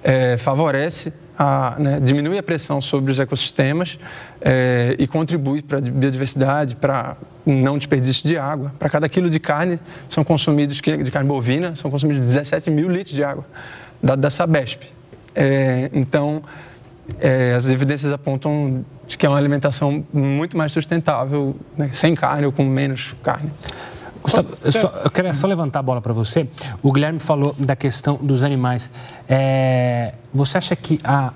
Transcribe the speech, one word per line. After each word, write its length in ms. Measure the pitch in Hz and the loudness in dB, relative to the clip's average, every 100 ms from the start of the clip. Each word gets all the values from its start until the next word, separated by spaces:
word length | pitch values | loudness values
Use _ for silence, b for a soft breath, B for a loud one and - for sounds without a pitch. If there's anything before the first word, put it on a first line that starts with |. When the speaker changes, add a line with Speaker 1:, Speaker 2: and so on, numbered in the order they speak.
Speaker 1:
é, 340 | - 131 127 120 | 4 4 4 2
favorece 720 | - 135 160 135 156 - - - - - | 0 2 2 0 -2 -6 -12 -12 -20 -2
a, 380 | 143 139 127 - | 2 2 0 0
né, 220 | 143 143 | 0 2
diminui 360 | 131 143 147 196 | 2 2 2 -2
a 60 | |
pressão 380 | - 165 - 143 | -2 -4 -2 -4
sobre 320 | 131 143 135 | 0 0 0
os 80 | 135 | 0
ecossistemas, 760 | 135 135 - - 135 156 175 - B B B B | 0 -2 -4 0 0 0 -4 -8 B B B B
é, 560 | - 131 127 123 120 139 | 2 4 4 2 2 2
e 80 | 135 | 0
contribui 560 | 160 160 170 135 147 | 0 0 0 0 -2
pra 180 | 147 143 | -2 -2
biodiversidade, 920 | 127 131 139 127 131 139 131 143 143 | 0 0 0 0 -4 0 2 2 -2
pra 420 | 117 135 135 127 - - - - | -2 -2 0 -4 -10 -18 -4 0
não 320 | 135 131 143 | 2 2 0
desperdício 500 | 143 139 127 131 147 | 0 0 2 0 0
de 80 | 165 | 0
água. 360 | 135 151 139 - | -2 -4 -6 -4
Pra 140 | - | -2
cada 180 | 151 156 | 0 0
quilo 220 | - 175 | 0 2
de 80 | 156 | 0
carne 400 | - 147 180 170 B B B | 0 0 0 -2 B B B
são 160 | - | -2
consumidos, 520 | 147 156 - 147 143 143 | 2 2 4 2 2 -2
de 340 | - 151 131 | -2 0 -2
carne 180 | 143 139 | 0 0
bovina, 460 | 139 120 139 175 160 | 0 0 0 -2 -4
são 140 | 147 | -4
consumidos 320 | 139 151 143 | 0 0 2
dezessete 460 | 123 131 147 170 170 | 2 2 2 -2 0
mil 200 | 151 180 | 0 2
litros 260 | 175 - | 0 -2
de 80 | 143 | -2
água, 240 | 143 143 - B B B B B | -2 -4 -12 B B B B B
dado 180 | 127 135 | 2 2
da 100 | 143 | 0
sabesp. 520 | - 175 156 120 - - - - - - | 0 2 2 0 -10 -16 -20 -20 -20 -10
É, 560 | - 139 135 131 127 139 | 0 2 4 2 2 0
então, 500 | - 127 151 147 151 147 B B B B - - - | 0 0 0 0 -4 -8 B B B B -20 -14 -2
é, 340 | 135 131 123 | 2 2 2
as 120 | 123 131 | 2 2
evidências 460 | 131 139 147 143 | 2 2 0 -2
apontam 720 | 143 139 135 151 147 143 135 - - - | -4 -4 -2 -2 0 0 -2 -6 -16 -14
de 100 | - | 0
que 80 | |
é 40 | 151 | 2
uma 100 | 143 | 4
alimentação 680 | 143 143 147 - 147 147 147 | 2 2 0 0 0 -2 -2
muito 440 | 151 139 139 170 160 | 0 0 0 -2 -2
mais 160 | 151 | -2
sustentável, 840 | 160 151 170 160 135 135 147 139 139 - - | -2 -2 -2 0 0 0 0 -2 -4 -10 -4
né, 120 | 143 | -4
sem 220 | - 165 | 2 2
carne 320 | 160 135 147 143 | 2 0 0 0
ou 60 | |
com 120 | 139 | 2
menos 500 | 135 135 139 131 - - | 2 2 0 -4 -8 -6
carne. 280 | - 139 151 - B B B B B - | -4 -4 -6 -8 B B B B B -6
Speaker 2:
Gustavo, 340 | - - - - | 0 0 0 -2
eu 80 | - | 0
só, 300 | 226 214 - | 2 0 0
eu 60 | - | 0
queria 240 | - 185 | 0 -2
só 140 | 143 185 | 0 0
levantar 320 | 180 151 143 | 0 -2 -2
a 20 | |
bola 180 | 131 123 | -2 -2
pra 120 | 113 | -2
você. 360 | 113 110 170 143 B 135 113 | -2 0 0 -2 B -12 0
O 120 | 143 | 2
Guilherme 260 | 139 151 160 | 4 2 -2
falou 380 | - 147 143 143 | 0 2 2 0
da 160 | 139 | 0
questão 420 | 135 139 - - 143 | 0 0 0 0 0
dos 220 | 143 131 | 2 2
animais. 480 | 143 135 127 123 - B B B - | 2 2 0 -2 -6 B B B 0
É, 840 | 135 135 135 131 127 123 120 117 - - | 2 2 2 4 4 2 0 -4 -8 -4
você 260 | 135 139 185 | 0 2 0
acha 180 | - 175 | -2 -4
que 240 | - 156 | -2 -2
a 300 | - 139 139 | 2 0 0